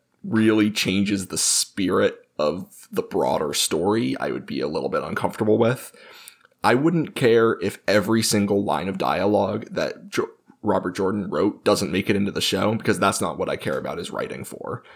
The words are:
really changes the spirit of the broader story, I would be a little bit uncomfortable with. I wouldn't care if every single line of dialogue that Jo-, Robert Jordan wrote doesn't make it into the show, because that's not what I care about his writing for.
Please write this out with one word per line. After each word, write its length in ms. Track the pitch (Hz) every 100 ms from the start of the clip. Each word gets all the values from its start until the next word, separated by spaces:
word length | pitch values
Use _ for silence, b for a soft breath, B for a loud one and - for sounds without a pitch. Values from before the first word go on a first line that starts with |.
| _ _
really 460 | 98 110 110 110 107
changes 560 | 104 - 92 101 101 95
the 120 | -
spirit 880 | - - - - 90 98 104 - _ -
of 500 | 76 87 95 - -
the 120 | -
broader 520 | - 98 65 80 78
story, 600 | 73 - 85 90 110 127 -
I 120 | 71
would 160 | 60 -
be 140 | 65
a 80 | 71
little 200 | 80 65
bit 140 | 76
uncomfortable 560 | 73 110 - - 110 110
with. 340 | 113 127 - - B B B B B _
I 100 | 104
wouldn't 400 | 123 156 170 147
care 440 | - 127 113 113 -
if 180 | 98 - -
every 360 | 104 98 113
single 420 | 110 107 104 101
line 240 | 101 73 92
of 100 | 95
dialogue 680 | 62 80 98 104 98 107 -
that 380 | 90 78 - 98
Jo-, 220 | - - - _ _
Robert 340 | 104 95 92 92
Jordan 340 | 95 104 92
wrote 340 | 73 98 92
doesn't 280 | - - 90
make 180 | 90 -
it 60 | 101
into 160 | 101
the 80 | -
show, 340 | - 95 98
because 240 | 110 - 92
that's 220 | 98 95
not 180 | 92 76
what 100 | 90
I 80 | 69
care 220 | - 67
about 200 | 65 80
his 120 | -
writing 320 | - - -
for. 380 | - - - - B